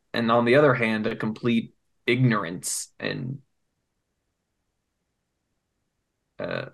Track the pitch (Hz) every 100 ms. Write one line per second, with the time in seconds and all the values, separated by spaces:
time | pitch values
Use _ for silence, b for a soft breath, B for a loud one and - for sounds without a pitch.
0 | _ 113 113 117 120 135 151 127 113 110
1 | 110 110 110 107 123 117 - _ _ _
2 | - 127 127 107 85 90 - - - -
3 | - - 92 - _ _ _ _ _ _
4 | _ _ _ _ _ _ _ _ _ _
5 | _ _ _ _ _ _ _ _ _ _
6 | _ _ _ - 90 87 -